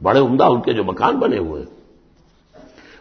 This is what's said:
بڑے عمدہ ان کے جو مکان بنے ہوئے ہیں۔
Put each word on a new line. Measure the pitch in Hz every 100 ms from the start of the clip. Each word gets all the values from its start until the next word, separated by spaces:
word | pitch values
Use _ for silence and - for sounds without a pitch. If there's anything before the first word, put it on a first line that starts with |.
بڑے | 92 131
عمدہ | 127 131
ان | 143 123
کے | 139
جو | 113
مکان | 95 92 117 262
بنے | 240 110
ہوئے | 82 73
ہیں۔ | - - _ _ _ _ _ _ _ - - - - -